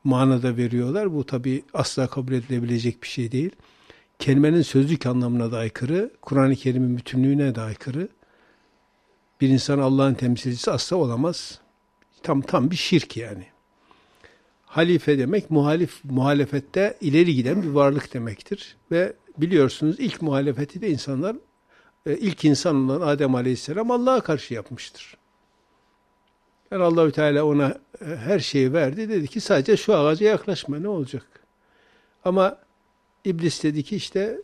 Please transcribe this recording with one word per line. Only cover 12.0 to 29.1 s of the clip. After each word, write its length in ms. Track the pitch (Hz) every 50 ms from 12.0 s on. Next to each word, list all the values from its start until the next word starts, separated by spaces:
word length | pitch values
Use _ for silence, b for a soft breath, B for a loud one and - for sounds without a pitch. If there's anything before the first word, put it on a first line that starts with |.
| _ _ _ _ -
Tam, 200 | - 147 139 135
tam 280 | - - 135 123 143
bir 60 | 180
şirk 400 | 151 - - 190 156 - - -
yani. 300 | 113 117 110 101 95 92 - _ _ _ _ _ b b b b b b b b b b b b b b b b b b
Halife 520 | b - 151 165 175 180 151 - 151 147 135
demek 320 | 123 131 190 208 - -
muhalif, 540 | 156 147 143 147 156 175 175 - - - -
muhalefette 920 | 139 131 131 127 139 143 143 139 - - 143 135 - - 185 196 208 - -
ileri 340 | - 151 135 160 180 175 151
giden 280 | 127 117 127 165 208 185
bir 60 | 156
varlık 460 | 139 147 143 139 143 147 - - -
demektir. 640 | 127 117 113 101 - - - 202 - - - - _ _ -
Ve 220 | 170 170 180 196 - _ _ - - -
biliyorsunuz 580 | 151 175 185 156 135 131 - - 151 156 180 262
ilk 240 | 277 202 - - 165
muhalefeti 580 | 156 139 135 139 147 131 117 147 - - 180
de 100 | 226 208
insanlar, 460 | 156 127 - 139 139 131 160 202 233 302 - _ _ _ b b b b b b b _ -
e, 100 | 160 147
ilk 280 | - 240 196 165 - -
insan 320 | 151 143 131 - 180 156
olan 240 | 135 135 131 131 123
Adem 340 | - 147 147 143 147 131 131
Aleyhisselam 560 | 123 123 131 127 120 - - 151 202 226 233
Allah'a 300 | 247 240 247 262 262 240
karşı 340 | - - 156 131 - - 127
yapmıştır. 600 | 110 98 - 127 110 - - - - - - - _ _ _ _ _ _ _ _ _ _ _ _ _ _ _ _ _ _ _ _ _ _ _ _ _ _ _ _ _ _ -
Yani 120 | 202 190 180
Allahü 300 | 170 165 170 160 151 139
Teala 320 | 156 151 147 143 143 156
ona, 340 | 151 147 147 143 135 - - _ _ - -
e, 40 | 208
her 340 | 147 156 120 110 151 202 175
şeyi 340 | 123 - - 143 131 131 135
verdi. 360 | 170 151 131 143 208 220
Dedi 200 | 208